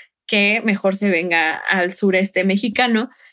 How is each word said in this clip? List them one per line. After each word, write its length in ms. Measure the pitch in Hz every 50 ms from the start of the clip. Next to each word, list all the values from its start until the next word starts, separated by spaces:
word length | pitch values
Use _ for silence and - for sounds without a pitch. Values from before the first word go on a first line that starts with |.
| - _ _ _ -
que 340 | - 220 202 202 202 214 226 220
mejor 320 | 226 202 202 - 190 190
se 140 | 196 208 202
venga 480 | 180 165 175 180 170 165 156 160 -
al 340 | - - - 196 185 175 180
sureste 520 | 190 - 208 196 185 185 196 196 - 185 185
mexicano. 640 | 190 190 202 - 226 208 - 254 240 226 214 254 - _ _ _ -